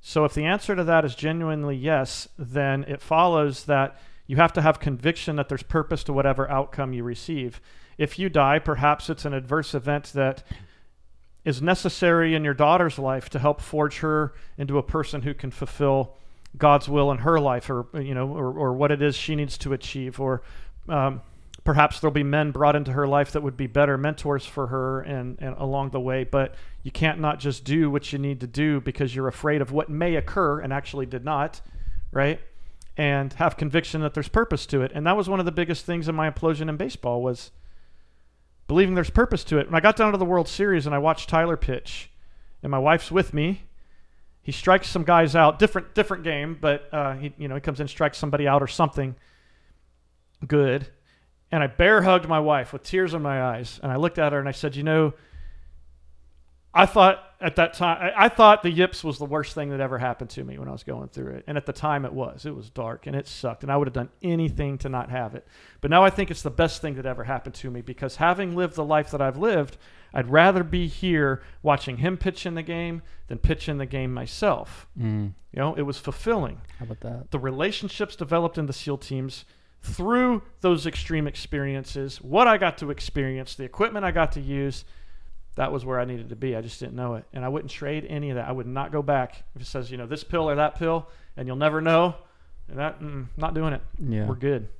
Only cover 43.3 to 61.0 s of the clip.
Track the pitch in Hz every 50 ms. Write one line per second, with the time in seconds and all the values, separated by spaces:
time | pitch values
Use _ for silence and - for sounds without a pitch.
43.3 | - 147 151 170 196 - - - - - - - - - - - _ - - -
44.3 | - _ _ - 135 - - - 185 190 190 - - 185 165 147 175 170 165 151
45.3 | 135 170 160 151 151 - - - - 190 170 - - - 208 - 196 180 170 165
46.3 | 156 143 147 156 165 147 156 156 143 143 - - - 151 143 139 135 135 139 147
47.3 | 143 - 151 143 135 143 139 - 143 131 151 135 - - 165 147 - - - 147
48.3 | 139 147 147 139 135 143 139 127 - - 170 147 - - 139 131 127 - _ _
49.3 | _ _ _ _ _ _ _ _ - _ _ _ _ _ _ _ _ _ _ _
50.3 | _ _ - 127 151 147 143 135 127 139 135 - - _ _ _ _ _ _ _
51.3 | _ _ _ _ - 165 147 135 113 - 175 190 220 214 180 185 185 180 160 160
52.3 | 165 156 151 151 151 139 123 - - 139 _ - - 185 190 175 156 165 151 143
53.3 | 139 135 127 127 117 113 123 113 - - - 139 127 131 156 170 170 - 156 147
54.3 | 143 143 135 139 131 - - 151 127 139 143 156 156 160 160 151 139 - _ _
55.3 | - - - - - - - - - - - - - - - - - - - -
56.3 | - - - _ _ _ _ _ - 160 190 - - 214 185 190 190 - - -
57.3 | _ _ 180 170 - - 165 165 - - 185 175 165 - 185 180 226 214 196 233
58.3 | 233 - 226 214 208 214 214 175 170 160 180 180 - - - 160 139 - 147 143
59.3 | 139 151 147 - - 160 151 143 139 135 139 131 131 123 123 127 117 - 131 113
60.3 | - - 135 127 131 - 67 65 67 - - - 135 -